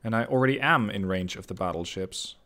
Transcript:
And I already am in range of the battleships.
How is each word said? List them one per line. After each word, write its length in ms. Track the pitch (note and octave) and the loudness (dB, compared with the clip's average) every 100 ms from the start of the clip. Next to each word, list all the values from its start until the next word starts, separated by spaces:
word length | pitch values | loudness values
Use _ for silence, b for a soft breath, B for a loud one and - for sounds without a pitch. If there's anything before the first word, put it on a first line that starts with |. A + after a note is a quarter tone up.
| A#2 | 0
And 100 | A2+ | 0
I 80 | |
already 340 | A#2 B2+ C3 C#3 | 2 2 4 4
am 280 | C#3 D#3+ G#2+ | 4 4 4
in 160 | G#2 F#2+ | -2 0
range 300 | F#2 F#2 - | 0 -2 -6
of 120 | F#2 | -10
the 60 | |
battleships. 800 | F#2 F#2 E2 E2+ - F#2 - - - | -4 -2 -2 -4 -6 -6 -6 -10 -12